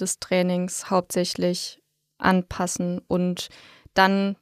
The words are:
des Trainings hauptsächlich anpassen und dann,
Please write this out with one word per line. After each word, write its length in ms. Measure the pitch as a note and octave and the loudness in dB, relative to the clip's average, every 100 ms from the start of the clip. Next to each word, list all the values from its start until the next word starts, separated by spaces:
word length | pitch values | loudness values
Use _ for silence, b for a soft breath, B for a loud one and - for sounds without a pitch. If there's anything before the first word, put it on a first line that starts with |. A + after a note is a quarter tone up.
des 180 | F#3 - | -6 -6
Trainings 720 | - F#3 F3+ F3+ F3+ - - | 0 2 2 0 -2 -6 -2
hauptsächlich 920 | F#3 F3 F3+ F3 - F3+ F3+ - - _ _ _ - | -2 0 -2 -2 0 -2 -2 -6 -14 _ _ _ -2
anpassen 840 | - F#3 F3+ - F3+ - F3 F3+ - | 2 2 2 -4 -4 -2 -4 -4 -2
und 420 | F#3 F3+ F3 - B B B B | 0 0 -2 -8 B B B B
dann, 420 | - F#3+ G3 G3 G3 | 4 4 4 0 -2